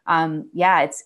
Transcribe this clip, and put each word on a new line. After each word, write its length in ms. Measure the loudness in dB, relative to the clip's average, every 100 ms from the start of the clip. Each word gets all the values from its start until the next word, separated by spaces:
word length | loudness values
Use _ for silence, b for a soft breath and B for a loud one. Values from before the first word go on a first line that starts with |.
| -2
Um, 420 | 0 0 -4 -8
yeah, 260 | -2 2 2
it's, 240 | 0 -4